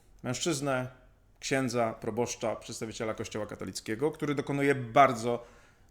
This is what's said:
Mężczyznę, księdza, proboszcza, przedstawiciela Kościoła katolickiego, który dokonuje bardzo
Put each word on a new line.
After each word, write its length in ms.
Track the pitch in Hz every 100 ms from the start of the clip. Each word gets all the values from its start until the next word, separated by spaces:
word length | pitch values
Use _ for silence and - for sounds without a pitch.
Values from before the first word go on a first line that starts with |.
| - -
Mężczyznę, 640 | 123 127 175 139 143 131 123 - - - _ -
księdza, 540 | - 135 131 120 113
proboszcza, 640 | 113 113 107 117 - 113 107
przedstawiciela 580 | - 113 113 107 113
Kościoła 320 | 107 110 110 104
katolickiego, 680 | 95 95 - - 107 147
który 240 | 156 147 143
dokonuje 400 | 139 139 139 131
bardzo 680 | 120 117 135 113 120 120 - - - - -